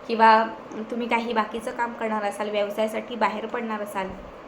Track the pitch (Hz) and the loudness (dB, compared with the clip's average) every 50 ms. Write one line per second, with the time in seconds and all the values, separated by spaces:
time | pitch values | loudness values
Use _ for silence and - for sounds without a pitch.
0 | - - 226 220 226 226 220 220 226 - - - - - - 220 220 - 247 226 | -6 -2 4 8 10 10 10 8 6 2 -4 -10 -12 -12 -10 -8 -8 -6 -4 -4
1 | 240 226 240 226 226 240 240 220 214 - - 226 - 254 - - 233 233 226 - | -2 0 0 0 0 0 0 0 0 -2 -4 -8 -6 -6 -4 -4 -4 -4 -4 -4
2 | 233 220 214 214 208 202 202 - 208 208 208 202 202 202 - 226 220 220 226 220 | -4 -2 -2 0 -2 -2 -2 -2 -4 -2 0 0 0 0 0 0 0 0 -2 -4
3 | 214 - 247 220 226 220 214 214 220 220 - 240 226 226 220 208 208 208 - 196 | -6 -6 -4 -2 0 0 -2 -2 -6 -6 -6 -6 -4 -4 -4 -6 -6 -6 -6 -6
4 | 190 190 190 - - - - - - | -6 -6 -8 -12 -14 -14 -16 -16 -16